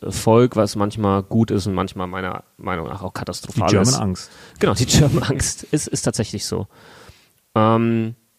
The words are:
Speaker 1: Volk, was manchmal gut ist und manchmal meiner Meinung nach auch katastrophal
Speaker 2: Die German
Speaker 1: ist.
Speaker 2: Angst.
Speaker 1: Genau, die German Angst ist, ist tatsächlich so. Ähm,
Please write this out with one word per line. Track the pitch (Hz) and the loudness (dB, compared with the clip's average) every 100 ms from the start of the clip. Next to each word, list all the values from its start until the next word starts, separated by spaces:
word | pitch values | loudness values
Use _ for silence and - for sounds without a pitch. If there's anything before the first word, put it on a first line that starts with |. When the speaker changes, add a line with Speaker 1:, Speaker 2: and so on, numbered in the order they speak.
| - | -8
Speaker 1:
Volk, | - - 113 123 | -2 4 6 6
was | 110 104 104 | 4 0 0
manchmal | 101 110 104 98 | -2 0 0 2
gut | 98 113 110 | 2 2 2
ist | 104 101 | 0 -2
und | |
manchmal | 92 95 101 90 | -2 -4 -6 -8
meiner | 92 92 - - - | -6 -6 -8 -12 -12
Meinung | - 92 80 | -6 -6 -6
nach | 95 | -8
auch | 92 | -10
katastrophal | - - 87 - - 85 | -10 -10 -10 -8 -2 2
Speaker 2:
Die | |
German | 85 110 | 4 4
Speaker 1:
ist. | 127 | 0
Speaker 2:
Angst. | 104 92 - - - - | -2 -6 -10 -20 -20 -2
Speaker 1:
Genau, | 190 | 0
die | 107 - | 2 4
German | - 147 165 | 4 4 2
Angst | - - - - | 0 -2 -2 -6
ist, | - 151 - | -4 -4 -2
ist | - | -4
tatsächlich | - - 110 104 - | -2 -2 -4 -6 -6
so. | 92 92 _ - - - - _ _ _ 113 | -6 -8 _ -20 -20 -20 -20 _ _ _ 2
Ähm, | 110 113 117 113 113 117 _ | 4 4 2 0 -2 -8 _